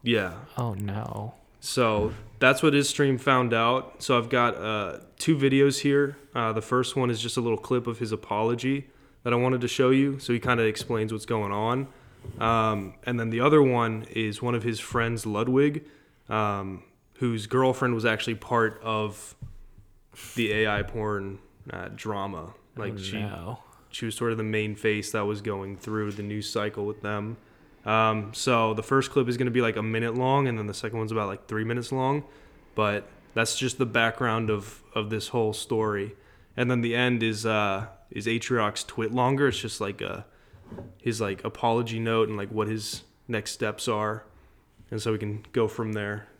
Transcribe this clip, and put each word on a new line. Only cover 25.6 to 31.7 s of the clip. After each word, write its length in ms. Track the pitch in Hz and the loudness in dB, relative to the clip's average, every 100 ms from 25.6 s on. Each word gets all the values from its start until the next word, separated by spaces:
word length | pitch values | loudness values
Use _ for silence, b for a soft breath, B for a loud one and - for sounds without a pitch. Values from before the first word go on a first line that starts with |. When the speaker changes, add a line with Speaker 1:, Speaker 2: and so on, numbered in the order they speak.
| 98 98 | -8 -10
Speaker 1:
through 360 | - 107 104 | -6 -4 -4
the 100 | 101 | -4
news 260 | 104 104 104 | -6 -6 -4
cycle 360 | 110 104 104 101 | -2 -4 -4 -6
with 140 | 107 | -6
them. 340 | 104 104 107 117 b b b b | -4 -4 -6 -10 b b b b
Um, 480 | 107 110 110 107 104 110 | 0 4 4 2 -4 -4
so 400 | - 120 113 110 | 2 2 2 0
the 80 | |
first 260 | - 135 131 | 2 2 4
clip 180 | 147 123 | 2 2
is 100 | 120 | 0
gonna 120 | 127 | 2
be, 120 | 120 | 2
like, 140 | 117 110 | 2 0
a 60 | |
minute 320 | 110 110 117 | -2 0 0
long, 340 | 117 127 139 135 | 0 4 4 4
and 80 | 113 | 0
then 100 | 104 | -4
the 60 | |
second 260 | 98 113 113 | -6 -6 -4
one's 120 | 110 | -2
about, 160 | 110 101 | 0 -2
like, 200 | 101 - | -6 -6
three 160 | 107 | -4
minutes 280 | 110 | -2